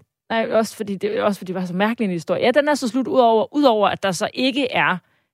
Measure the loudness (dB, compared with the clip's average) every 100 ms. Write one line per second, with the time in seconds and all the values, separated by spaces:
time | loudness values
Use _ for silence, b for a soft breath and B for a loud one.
0 | _ _ _ -2 0 0 0 -4 -8 -4
1 | -4 0 0 -2 -6 -6 -4 0 0 0
2 | -2 -2 -2 0 2 2 2 0 0 -2
3 | 0 4 4 4 2 2 2 4 2 0
4 | -4 -4 -6 -2 -2 0 -2 0 0 -2
5 | -8 _ _